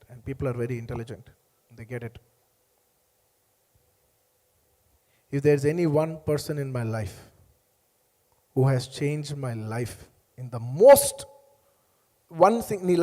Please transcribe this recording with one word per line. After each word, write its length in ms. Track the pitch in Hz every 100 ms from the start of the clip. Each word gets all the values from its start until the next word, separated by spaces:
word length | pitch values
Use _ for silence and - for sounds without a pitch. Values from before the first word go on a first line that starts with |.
| -
And 140 | 123 127
people 180 | 135 139
are 60 | 120
very 140 | 120 120
intelligent. 520 | 117 117 117 101 - _ _ _ _ 117
They 80 | 110
get 180 | 123
it. 160 | 117 - - _ _ _ _ _ _ _ _ _ _ _ _ _ _ _ _ _ _ _ _ _ _ _ _ _ _ _ _ _ _
If 120 | 139
there's 220 | 147 143 143
any 120 | 170 170
one 280 | 147 160 156 -
person 320 | 147 - 147
in 140 | 139 127
my 40 |
life 340 | 113 110 101 - - _ _ _ _ _ _ _ _ _ _ _ _ 139
who 120 | 135
has 200 | 127 127
changed 500 | - 143 151 143 143
my 160 | 131 113 110 113
life 200 | 117 - - _ _ -
in 120 | 127
the 100 | 120
most, 680 | 120 143 247 277 - - - - _ _ _ _ _ _ _ _ _ 165 185
one 140 | 233
thing, 200 | - 208 180
నీ 80 | 170